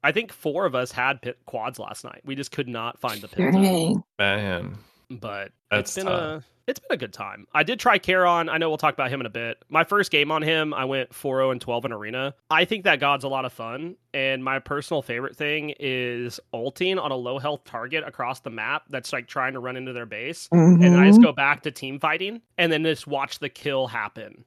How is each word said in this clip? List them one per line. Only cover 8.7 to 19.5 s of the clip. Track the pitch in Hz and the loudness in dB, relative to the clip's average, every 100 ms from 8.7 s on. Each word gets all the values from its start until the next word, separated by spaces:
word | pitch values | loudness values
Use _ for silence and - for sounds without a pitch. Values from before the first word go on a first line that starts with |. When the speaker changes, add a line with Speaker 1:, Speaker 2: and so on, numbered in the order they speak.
Speaker 1:
we'll | 156 | 0
talk | 156 | 0
about | 143 131 | 0 -4
him | 135 | -4
in | 120 | -6
a | |
bit. | 110 117 117 _ | -8 -8 -10 _
My | 156 | 0
first | 165 208 190 | 2 0 2
game | 151 147 | 2 2
on | 156 | 0
him, | 151 160 156 | 0 0 0
I | 147 131 | -2 -4
went | 135 127 | -4 -6
four | - 143 131 | -8 -4 0
oh | 131 | 0
and | 123 | -2
twelve | - 120 | -4 -4
in | 113 | -4
arena. | 113 104 123 135 135 _ | -8 -8 -6 -8 -10 _
I | 156 | 2
think | 175 220 | 2 0
that | 190 147 | 2 2
god's | 143 139 | 2 0
a | 135 | -2
lot | 135 | -4
of | 127 | -6
fun, | - 113 123 165 185 _ | -8 -10 -10 -12 -14 _
and | 143 135 135 | -4 -2 -2
my | 131 135 | -2 -4
personal | - 147 143 156 | -4 -8 -4 -4
favorite | - 120 131 - | -4 -8 -8 -6
thing | 147 151 151 151 | -4 -4 -6 -8
is | 143 127 123 120 120 - _ | -6 -4 -4 -6 -8 -10 _
ulting | 117 123 - 185 190 | -6 -6 -2 -2 -2
on | 147 | -2
a | 131 | -6
low | 123 135 | -6 -6
health | 135 147 | -4 -6
target | - 117 123 160 151 | -10 -10 -6 -6 -6
across | - 123 131 | -8 -8 -6
the | - | -10
map | 113 110 147 _ | -8 -6 -6 _
that's, | 131 120 | -10 -6
like, | 135 120 | -8 -6
trying | - 131 | -4 -4